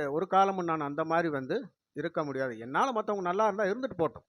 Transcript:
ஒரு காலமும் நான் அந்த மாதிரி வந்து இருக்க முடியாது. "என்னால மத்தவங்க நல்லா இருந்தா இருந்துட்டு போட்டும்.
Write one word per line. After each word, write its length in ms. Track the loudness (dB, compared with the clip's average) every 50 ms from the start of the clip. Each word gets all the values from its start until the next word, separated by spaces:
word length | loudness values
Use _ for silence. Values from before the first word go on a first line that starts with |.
| 2 0
ஒரு 140 | 0 -2 0
காலமும் 420 | 4 4 6 6 4 4 0 0 0
நான் 160 | 0 0 -2
அந்த 160 | -2 -2 -2 0
மாதிரி 240 | 2 2 2 2 2
வந்து 260 | 0 -2 -2 -2 -4 -4 -4 -8 _ _ _ _ -8
இருக்க 240 | -6 -6 -4 -4 -4 -4
முடியாது. 300 | -2 -2 -4 -4 -4 -6 -8
"என்னால 280 | -8 -2 0 0 2 2
மத்தவங்க 340 | 0 -2 -2 -2 -2 -2 -2
நல்லா 200 | 0 2 2 2
இருந்தா 200 | 2 2 2 0
இருந்துட்டு 320 | 0 0 -2 -4 -4 -2
போட்டும். 280 | 0 0 0 -2 -6 -20